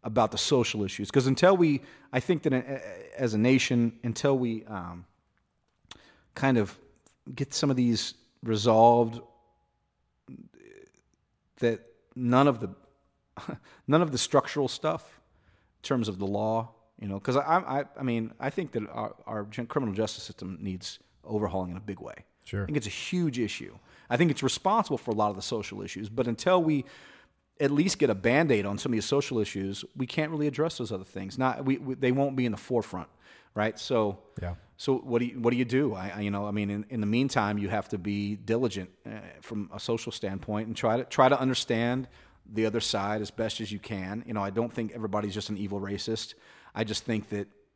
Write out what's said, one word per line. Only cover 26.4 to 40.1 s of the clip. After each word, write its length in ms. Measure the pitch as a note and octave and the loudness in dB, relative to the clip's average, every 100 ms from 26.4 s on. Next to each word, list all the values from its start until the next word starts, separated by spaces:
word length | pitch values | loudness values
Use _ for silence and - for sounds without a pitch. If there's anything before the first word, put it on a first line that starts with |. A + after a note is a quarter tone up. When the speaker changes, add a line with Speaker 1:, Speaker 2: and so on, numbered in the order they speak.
| - F#3 | 4 4
Speaker 1:
we 220 | D#3+ D3 - - - - _ _ _ _ | 4 2 -2 -14 -20 -20 _ _ _ _
at 100 | C#3 | 2
least 300 | C#3+ F3+ - | 4 2 4
get 100 | C#3 | 4
a 60 | G2 | 4
Band-Aid 500 | A#2 C3 D#3+ A2+ G2+ | 4 4 6 4 2
on 120 | G2+ | -2
some 120 | - | -2
of 20 | |
these 120 | A2+ G2 | -2 2
social 320 | C#3 - B2 | 0 0 -2
issues, 460 | G2+ G2 G2 G2+ - - | -2 -2 -4 -6 -10 -8
we 120 | B2+ | -4
can't 240 | - D#3 | -2 -2
really 160 | D#3+ D3 | 0 -2
address 300 | C3 D#3+ - | 0 -2 -2
those 120 | A2+ | -6
other 120 | G2+ | -6
things. 340 | F#2+ F#2+ F#2+ A#2+ | -8 -10 -10 0
Not, 260 | C3 B2 | 0 0
we, 140 | C3+ C3+ | -2 -2
we, 160 | C#3 | -2
they 180 | C3 C3 | 0 2
won't 240 | B2+ C#3 C3 | 2 0 0
be 100 | B2 | -2
in 60 | |
the 60 | G2+ | -2
forefront, 500 | - B2 G#2 F#2 - _ - - _ | -2 -2 -2 -8 -10 _ -20 -20 _
right? 240 | - G#2+ - | -2 -2 -2
So, 400 | - B2 G#2 G2 - - | 0 2 2 -2 -12 -10
Speaker 2:
Yeah. 140 | F2 F2 - _ | -8 -8 -14 _
Speaker 1:
so 200 | - C3 | -2 -2
what 220 | C3 A#2 | 0 0
do 60 | B2 | 0
you, 140 | B2+ | 0
what 120 | A#2 | 0
do 60 | B2 | 2
you 80 | B2 | 2
do? 280 | B2+ C#3+ | 2 0
I, 180 | G2 F#2 F#2+ | -2 -6 -4
I, 40 | |
you 100 | G#2 | -2
know, 160 | G2+ G#2 | -2 -2
I 40 | |
mean, 200 | G#2 G2+ | -2 -2
in, 140 | G2+ G#2 | -4 -6
in 120 | B2 | -4
the 60 | G#2 | 0
meantime, 520 | A#2 C3+ C3 G#2 G#2 | 2 2 2 0 0
you 100 | G2+ | -2
have 180 | G#2+ - | -4 -4
to 100 | G#2 | -6
be 360 | F2+ G2+ G2+ G#2 | -4 -4 -4 -6
diligent, 540 | G#2+ A2+ B2+ G2+ F#2 _ - | -2 0 0 -2 -10 _ -16
uh, 60 | A2 F#2+ - | -16 -16 -18
from 280 | - A2 F#2+ | -10 -8 -8
a 80 | G2 | -10
social 320 | - A#2 - | -4 -4 -4